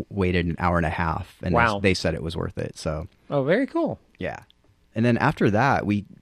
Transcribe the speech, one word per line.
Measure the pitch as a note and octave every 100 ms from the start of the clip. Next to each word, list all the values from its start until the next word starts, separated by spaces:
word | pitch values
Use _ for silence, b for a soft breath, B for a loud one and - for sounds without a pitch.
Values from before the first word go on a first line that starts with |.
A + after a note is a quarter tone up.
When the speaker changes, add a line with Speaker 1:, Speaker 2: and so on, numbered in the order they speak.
| E2
Speaker 1:
waited | G2+ F#2 F2+ E2+
an | D#2+
hour | F2 F2
and | D#2+
a |
half, | - E2 D#2+ - -
and | F2+ A#2
they |
s- | A#2
Speaker 2:
Wow. | G2+
Speaker 1:
they | G2+
said | F2+ F2 D#2+
it |
was | E2 E2
worth | F2 -
it. | D#2 -
So | D#2+ D#2 E2 _ -
Speaker 2:
Oh, | C#3+
very | C3+ G3+ C#4
cool. | E4 D4 - _ -
Speaker 1:
yeah. | F2+ - - _ _ _ _
And | G#2+ A#2+
then | A#2+
after | B2+ D#3+ D3
that, | G2+ C3+ G#2+ F2+
we | G#2 - -